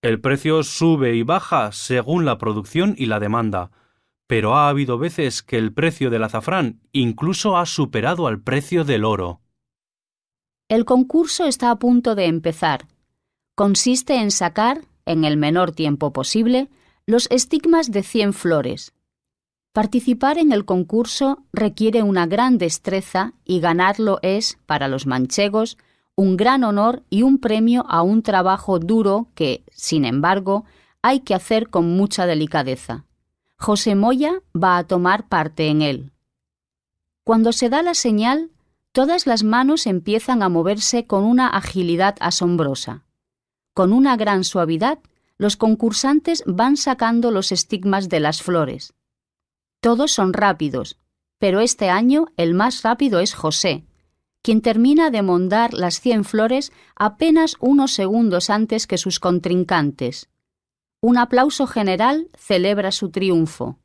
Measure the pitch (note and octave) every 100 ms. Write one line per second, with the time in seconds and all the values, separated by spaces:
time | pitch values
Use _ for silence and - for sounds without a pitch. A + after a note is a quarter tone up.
0 | B2 A2+ C3 C#3 D#3 D#3+ D3 - E3 D#3
1 | B2+ A#2 A#2 F#3 - D#3 G#2+ - - B2+
2 | A#2 F3 D#3 A#2 A2 G#2+ G#2 D#3+ G3 G3
3 | B2 G#2+ G#2 A#2 A2 G2 F2+ _ _ _
4 | _ _ _ A#2 G#2+ C#3 D3 C#3+ C3+ A#2+
5 | E3 E3 C#3 - - A#2+ A2 A2 D#3+ -
6 | C3 A2+ A2 A2 A2 F#3 C3+ - _ C#3
7 | A#2+ A2+ D#3 F#3+ G#3+ F#3 E3+ - C#3 A2+
8 | A2 F3 D3+ G#2 A2+ C3+ C#3+ F3 D3 A#2
9 | G#2+ G2+ F2+ E2+ _ _ _ _ _ _
10 | _ _ _ _ _ _ _ A3 A#3 B3+
11 | B3+ D#4+ E4 - E4 B3+ A#3+ A3+ A#3+ B3
12 | A#3+ G#3 F3 E3 E3 D#3+ E3 C3+ - _
13 | _ _ _ _ _ - G3+ G3 - B3+
14 | - C4 G#3 - F3 E3 A3+ C#4 - _
15 | - E3 D#3 D3+ D3 F3 F3+ D#3+ D#3 C#3+
16 | D3+ C#3 C3 G#3+ A3+ B3+ C#4 _ _ _
17 | - A3+ - B3+ - D#4+ D#4+ E4 C#4 G3+
18 | G3 A#3 G3+ G3 F3 D#3 B2 - - _
19 | _ _ _ _ _ _ _ - G#3 B3
20 | A#3+ B3 C4+ D#4 D#4 G#3+ G#3 F#3 E3+ A3
21 | A#3+ - C4+ C#4 _ - G#3+ G#3 A3 A3+
22 | G#3 F#3+ E3+ G3+ B3+ A#3+ E3+ - - F#3+
23 | G3 F#3 G#3+ - - F3+ E3+ E3+ F#3 G3+
24 | G#3+ F#3+ F#3 G3+ A3 - _ D3 C#3 C3+
25 | C3+ B2+ B2+ - G3+ G#3 A3+ - _ _
26 | _ - G3 F#3 A3 C4+ A#3 G3+ A3 B3+
27 | _ G3 B3+ C4+ B3 G#3+ A3+ A#3+ - E3
28 | F3 A3 A3 G3 F#3 F#3+ - F#3 E3+ A3+
29 | G3+ G3 A#3 - D3+ - - - - D#3+
30 | C3 B2+ E3 G3 F#3+ G3+ A3 _ _ _
31 | A#3 C4+ C4 F#3 - A3 A3+ F#3 E3+ F3+
32 | G3+ - F3+ D#3 D3+ D#3 C3 C3 - A#2+
33 | - _ _ _ _ _ - G#3 - G3
34 | G#3+ B3+ D4 F#4 _ E3 F#3 F3+ E3+ F3+
35 | F3+ G#3 - F3+ D#3 D#3 D#3 D3+ D3+ C3
36 | C3+ _ _ _ _ _ _ _ _ _
37 | _ _ - A3+ A3+ A#3 A#3+ C#4 F4 E4+
38 | B3 G#3+ A3+ C#4+ E4 _ _ _ _ -
39 | C4+ F4 C#4 A3+ G#3+ A#3 C4 D#4+ - F#3
40 | E3 G#3+ - B3+ F#3+ E3+ E3+ G#3 - A#3+
41 | A#3 G3+ G#3 B3 B3+ - - F#3+ F3 E3+
42 | G3 G3+ E3+ - F3 F3 D3 C3+ - A#2
43 | _ _ _ _ _ _ _ - F#3 A#3
44 | C4+ A#3+ G#3+ G3 F#3 F#3+ E3 E3 A3+ D#4
45 | _ _ _ _ G#3 - A3+ A3 A3+ G#3+
46 | C4+ D4 D#4 E4+ - F#3 A#3+ C#4+ - C4
47 | A3+ A#3 A#3+ G3+ F#3+ F3+ - G3+ F#3+ G3
48 | F#3+ E3 D3+ D#3+ - F3 C#3+ - - _
49 | _ _ _ _ _ _ _ _ A#3 A#3
50 | D4+ - F#3+ F#3 G3+ E3 D3+ C3+ - -
51 | _ _ _ _ G3+ F#3+ A#3 - G3 F#3
52 | A#3+ C#4+ D#4+ - E3+ F3+ A3+ B3 A3+ A#3+
53 | C4+ F#3 F#3+ - D#3 D3+ F#3+ C#3+ - _
54 | _ _ _ _ - A3 A3+ A3 B3 D4
55 | D#4+ A3+ G3 F3 F#3 G#3 A#3 - F3+ -
56 | B3+ A3+ G3+ G#3+ A3 C4 C#4+ _ _ _
57 | G#3 G#3 E4 D#4+ D#4+ - B3+ C#4 C4+ -
58 | F#3+ A3+ A3+ F3+ F3 G#3 A3 A3 - F3
59 | F#3+ - F3+ F3 E3+ F3+ E3+ F3 D3 C#3
60 | B2 B2 - _ _ _ _ _ _ _
61 | A3+ A#3+ A#3+ B3 C#4 - C4 A#3+ G3+ F#3
62 | A#3 D4+ E4 - - F#3+ F#3 G#3 F#3+ F#3+
63 | F#3+ E3+ F#3+ E3+ D#3+ - B2 C3